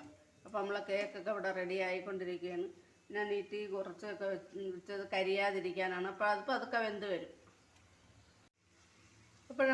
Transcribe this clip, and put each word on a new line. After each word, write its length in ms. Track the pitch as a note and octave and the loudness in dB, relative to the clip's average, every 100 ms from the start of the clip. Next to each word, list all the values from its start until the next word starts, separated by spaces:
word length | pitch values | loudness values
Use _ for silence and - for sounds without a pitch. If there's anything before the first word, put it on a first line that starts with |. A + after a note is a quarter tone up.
| - - - - | -20 -20 -20 -20
അപ്പം 140 | - G#3+ | -6 -2
നമ്മളെ 220 | G3 G3+ G3+ | 0 -2 0
കേക്കൊക്കെ 420 | G3 G#3 G3+ F3+ | 0 0 -4 -2
ഇവിടെ 160 | G#3 F#3+ F#3 | 0 0 0
റെഡി 200 | F3+ F#3 F#3 | 0 0 0
ആയിക്കൊണ്ടിരിക്കുകയാണ്. 800 | F#3 F3+ F#3+ F3+ F3+ F3+ F3 F#3 - - - - | 0 -2 -4 -2 -4 -4 -2 -4 -6 -20 -20 -6
ഞാൻ 120 | G#4 G#4 G3+ | -2 0 0
ഈ 20 | F3+ | 0
തീ 80 | G#3 G#3 | -4 -2
കുറച്ചൊക്കെ 540 | G3 F#3+ E3+ G#3+ F#3+ G3 F#3 - F#3+ G3 | -2 -2 -6 -8 -2 0 -2 -4 -6 -4
വെച്ചത് 300 | F3+ E3+ G3+ G3 | -4 -6 -6 0
കരിയാതിരിക്കാനാണ്. 960 | F#3+ F#3+ G3 G3+ G3 F3+ F3+ F#3 F3+ F#3+ | 2 4 4 4 4 0 0 0 0 -2
അപ്പം 160 | F#3+ G#3 | 2 2
അത് 120 | G#3 G#3+ | 4 2
പതുക്കെ 280 | B3+ B3 A#3 A3 | 0 2 0 0
വെന്ത് 200 | G3+ G3+ | -2 -2
വരും. 200 | F3 E3 - - - - - - - - - - - - _ _ - - - - - - - - | -2 -4 -12 -20 -20 -20 -20 -20 -20 -20 -20 -20 -20 -20 _ _ -20 -20 -20 -20 -20 -20 -20 -8
അപ്പോൾ 160 | B3 C4+ | 2 4